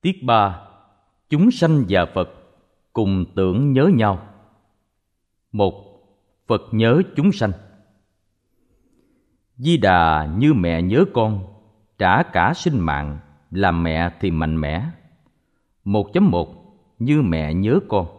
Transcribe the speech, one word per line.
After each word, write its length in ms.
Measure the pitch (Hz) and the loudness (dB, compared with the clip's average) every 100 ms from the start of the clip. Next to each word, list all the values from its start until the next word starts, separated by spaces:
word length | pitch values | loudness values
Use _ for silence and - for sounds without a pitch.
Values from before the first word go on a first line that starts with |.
Tiết 220 | 185 185 | -4 -4
ba, 380 | 127 117 101 90 - - _ _ _ _ _ | 0 2 2 -4 -18 -20 _ _ _ _ _
chúng 220 | 151 208 | 2 2
sanh 340 | 247 165 156 104 | 2 2 2 2
và 160 | 95 85 | 0 0
Phật 160 | - 87 - _ _ _ _ _ | -4 -6 -8 _ _ _ _ _
cùng 320 | - 101 98 87 - | -4 -2 -2 -4 -2
tưởng 380 | 92 95 143 | 0 0 2
nhớ 180 | 131 160 151 | 2 4 4
nhau. 320 | 110 92 - - _ _ _ _ _ _ _ _ _ _ _ | 2 -2 -8 -20 _ _ _ _ _ _ _ _ _ _ _
Một, 220 | 104 98 - - - _ _ _ _ _ | -2 -2 -2 -20 -20 _ _ _ _ _
Phật 140 | 107 - | -4 -2
nhớ 300 | 110 113 131 190 - | 0 2 2 0 0
chúng 160 | 175 | 0
sanh. 200 | - 107 90 - _ _ _ _ _ _ _ _ _ _ _ _ _ _ _ _ _ _ - | 0 -4 -6 -14 _ _ _ _ _ _ _ _ _ _ _ _ _ _ _ _ _ _ -8
Di 200 | 135 170 | -2 0
Đà 580 | 101 90 82 78 76 87 | 2 4 4 0 -2 0
như 160 | 143 | 2
mẹ 280 | 131 87 82 | 2 0 -2
nhớ 240 | 90 117 190 | 0 2 0
con, 320 | - 110 104 92 - _ _ _ _ | 0 -2 -4 -10 -18 _ _ _ _
trả 260 | 92 104 | 0 2
cả 300 | 170 - 90 170 | 0 0 0 0
sinh 240 | 180 135 | -2 -2
mạng, 400 | 82 71 73 73 - _ _ | -2 -4 -6 -12 -16 _ _
làm 320 | 90 98 85 | -2 -2 0
mẹ 280 | 82 80 85 - | -2 -2 -4 -4
thì 120 | 98 | -4
mạnh 300 | 80 78 80 | -2 -2 -4
mẽ. 240 | 73 80 143 170 _ _ _ _ _ _ _ _ | -4 -6 -8 -12 _ _ _ _ _ _ _ _
Một 300 | 98 104 101 | -4 -4 -2
chấm 180 | 175 196 | 2 2
một, 460 | 87 80 - - _ _ _ | 2 -4 -10 -20 _ _ _
như 220 | 117 151 | -2 0
mẹ 320 | 117 82 78 | 0 -2 -2
nhớ 260 | 85 101 151 - | -2 0 0 0
con. 180 | 104 82 | -4 -4